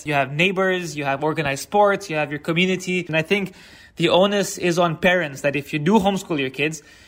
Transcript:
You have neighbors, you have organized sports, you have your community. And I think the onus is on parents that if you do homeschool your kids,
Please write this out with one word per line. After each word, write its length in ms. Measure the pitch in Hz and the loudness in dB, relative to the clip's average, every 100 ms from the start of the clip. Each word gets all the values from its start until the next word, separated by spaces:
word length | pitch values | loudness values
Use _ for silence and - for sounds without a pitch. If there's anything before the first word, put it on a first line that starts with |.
| 147 | -4
You 80 | |
have 180 | 143 131 | -2 -2
neighbors, 640 | 147 185 185 190 185 170 143 | 0 0 2 0 0 -4 -6
you 100 | 139 | -4
have 180 | 135 | -2
organized 400 | 151 156 143 135 | -2 -2 -2 -4
sports, 440 | - 208 202 196 196 | -2 2 4 2 -2
you 100 | 156 | -4
have 120 | 147 | -4
your 100 | 147 | -6
community. 640 | 160 165 185 185 185 180 175 | -4 0 2 0 -2 -4 -2
And 100 | 160 | -2
I 60 | |
think 300 | 160 202 190 - - - - - | 0 -2 -2 -10 -20 -20 -16 -2
the 120 | 165 | 2
onus 480 | 175 202 202 190 - | 4 4 2 -2 -2
is 220 | 180 170 | 0 2
on 180 | 175 156 | 2 2
parents 440 | 180 180 156 139 | 2 2 0 -2
that 140 | 143 143 | -2 -2
if 180 | 139 | -4
you 60 | 156 | -2
do 200 | 147 220 | 2 4
homeschool 400 | 190 196 - 156 | 4 0 -2 -4
your 120 | 131 | -2
kids, 300 | - 147 160 - - | -2 -4 -4 -14 -20